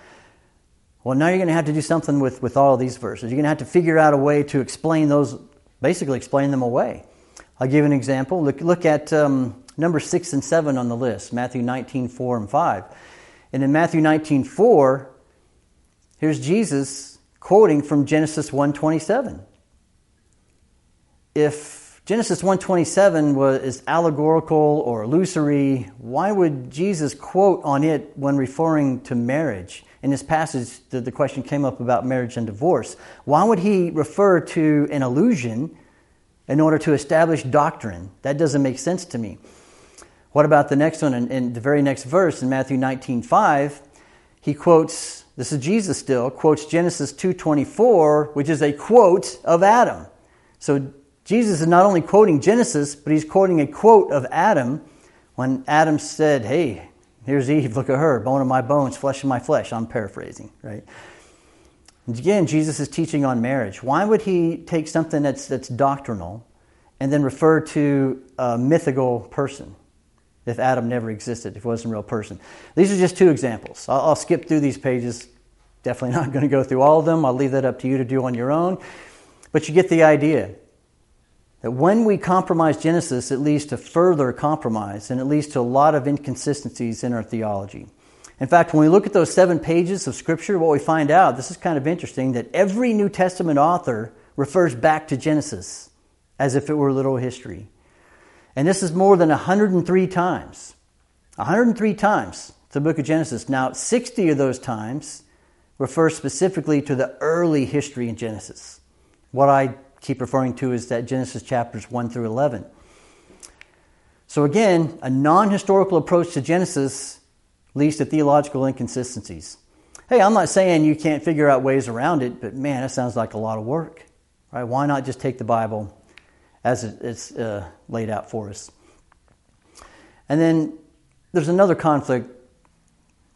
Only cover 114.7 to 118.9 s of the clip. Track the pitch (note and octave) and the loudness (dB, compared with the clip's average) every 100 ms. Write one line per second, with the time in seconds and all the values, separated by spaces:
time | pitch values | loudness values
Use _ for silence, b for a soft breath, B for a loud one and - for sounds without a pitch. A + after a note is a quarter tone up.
114.7 | E3+ D#3+ - B2+ C3 D3 F3+ G#3 G3 - | 2 0 -4 -4 0 4 4 4 0 2
115.7 | G3 F#3 E3+ C#3+ F3 E3+ D3 C3 F3 F3 | 2 4 0 2 0 0 -4 -2 -2 0
116.7 | C#3+ C3+ - - - _ _ _ _ _ | -2 -4 -6 -14 -18 _ _ _ _ _
117.7 | C3+ D3 D3+ B2 D#3 C#3+ D3 C#3+ C3 C3+ | 0 0 0 -2 0 4 2 2 -4 -4
118.7 | C3 A#2 | -4 -6